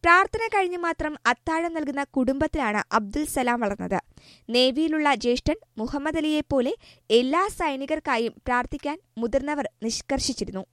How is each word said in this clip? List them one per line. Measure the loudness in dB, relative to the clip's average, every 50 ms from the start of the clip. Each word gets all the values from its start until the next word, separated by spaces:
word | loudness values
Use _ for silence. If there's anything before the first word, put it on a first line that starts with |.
| 6
പ്രാർത്ഥന | 6 6 6 6 2 0 -4 -4 0
കഴിഞ്ഞ് | 0 0 0 0 -2 -2
മാത്രം | -2 -4 -4 -2 -4 -6 -6 0 _
അത്താഴം | 0 0 _ _ -2 -2 0 -2 -2
നൽകുന്ന | -2 -4 -4 -4 -4 -4 -6
കുടുംബത്തിലാണ് | _ -2 0 0 0 0 0 -2 -2 -2 -2 -2 0 0 -2 -2 _ 0
അബ്ദുൽ | 0 0 0 -4 -4 -4
സലാം | -2 -2 -2 0 0 0 0
വളർന്നത്. | 0 -2 -2 -4 -4 -4 -4 -4 -4 _ _ -20 _ -20 -20 _ _ 0
നേവിയിലുള്ള | 2 4 4 4 4 2 0 0 0 2 2 2 2
ജ്യേഷ്ഠൻ | 2 2 0 0 0 0 -2 -2 -2 -6 _ _ -8
മുഹമ്മദ് | -6 -4 -4 -4 -4 -2 -2
അലിയെപ്പോലെ | -2 0 0 0 -2 -2 _ 0 0 0 0 -2 -6 -12 -20 -20 _ _ _
എല്ലാ | 4 4 6 4 2 2 0 0
സൈനികർക്കായും | -2 -4 -4 -4 -2 -4 -4 -4 -4 -4 _ -2 -2 0 0 -2 -4
പ്രാർത്ഥിക്കാൻ | -8 _ -2 -2 -2 -2 -4 -8 -6 -6 -6 -6 -6 _ _ _ -4
മുതിർന്നവർ | -4 0 0 0 0 0 -4 -2 -4 -6 _ _
നിഷ്കർഷിച്ചിരുന്നു. | -6 -6 -6 -6 -4 -2 -2 -2 0 -2 -2 -4 -6 -6 -6 -10 -10 _